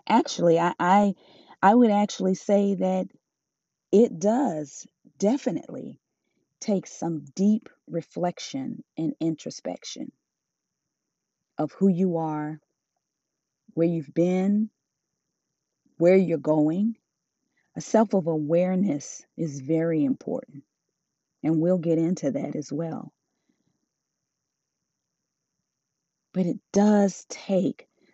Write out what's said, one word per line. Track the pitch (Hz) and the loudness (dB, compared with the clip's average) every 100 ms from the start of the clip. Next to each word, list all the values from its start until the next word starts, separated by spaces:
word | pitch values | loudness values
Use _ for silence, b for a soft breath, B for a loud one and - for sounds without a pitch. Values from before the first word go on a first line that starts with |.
| - | 0
actually, | 226 - - 175 165 | 0 0 0 2 4
I, | 170 - | 2 0
I, | 175 196 202 185 b b b b | 2 4 4 0 b b b b
I | 190 | 4
would | 233 240 | 6 6
actually | 202 208 - 185 190 | 4 0 -2 -2 -2
say | - 202 202 190 | 2 2 2 0
that | 185 185 185 _ _ _ _ _ _ _ _ | -2 -2 -4 _ _ _ _ _ _ _ _
it | 196 233 165 | 4 4 2
does | 190 233 277 160 147 - - _ _ - | 0 0 0 -4 -8 -14 -20 _ _ -2
definitely | 196 269 - 170 - - - 147 _ _ _ _ _ _ | 0 0 -2 -6 -6 -14 -14 -18 _ _ _ _ _ _
take | - 196 - | -4 -4 -4
some | - 165 160 143 - | -8 -6 -6 -8 -2
deep | 196 220 - _ - | 2 2 -2 _ -10
reflection | 165 160 - 175 180 - 139 135 - - - | -8 -8 -6 -6 -6 -10 -10 -10 -10 -14 -8
and | 160 - | -6 -4
introspection | 165 156 - - - - - - - - _ _ _ _ _ _ _ _ _ _ _ _ _ - | -4 -4 -8 -12 -10 -12 -12 -14 -16 -18 _ _ _ _ _ _ _ _ _ _ _ _ _ -8
of | 156 | -6
who | - 196 | 0 0
you | 170 185 165 | 2 0 -2
are, | 160 151 151 156 _ _ _ _ _ _ _ _ _ _ _ | -4 -4 -6 -10 _ _ _ _ _ _ _ _ _ _ _
where | - 170 | -2 -2
you've | 170 143 | -2 -4
been, | - 175 185 190 208 214 _ _ _ _ _ _ _ _ _ _ _ _ - | -2 0 0 0 0 -2 _ _ _ _ _ _ _ _ _ _ _ _ 0
where | 170 190 | 4 4
you're | 180 160 | 4 0
going. | 147 156 151 170 214 226 _ _ _ _ _ _ _ - | 0 2 2 0 -2 -4 _ _ _ _ _ _ _ -14
A | |
self | - 220 220 | 0 2 2
of | 196 160 | 0 0
awareness | 160 147 170 185 185 202 143 - - - - | -2 0 0 2 0 -2 -4 -8 -20 -16 -8
is | 165 139 | -8 -6
very | 131 160 165 160 139 | -4 -2 0 0 0
important, | - - - - - - _ _ _ _ _ _ _ | -2 -6 -8 -8 -18 -20 _ _ _ _ _ _ _
and | 147 160 | -2 0
we'll | 165 185 | 2 0
get | 165 160 | 0 0
into | 165 180 143 | 0 0 -2
that | 139 143 151 | -4 -6 -8
as | 143 | -8
well. | 143 165 156 - - _ _ _ _ _ _ _ _ _ _ _ _ _ _ _ _ _ _ _ _ _ _ _ _ _ _ _ _ _ _ _ | -8 -6 -8 -12 -20 _ _ _ _ _ _ _ _ _ _ _ _ _ _ _ _ _ _ _ _ _ _ _ _ _ _ _ _ _ _ _
But | 185 175 | -4 -2
it | - _ | -4 _
does | 196 208 208 202 - - | 2 4 4 2 -2 -14
take | - - 196 175 - _ _ _ | -14 -2 0 0 -4 _ _ _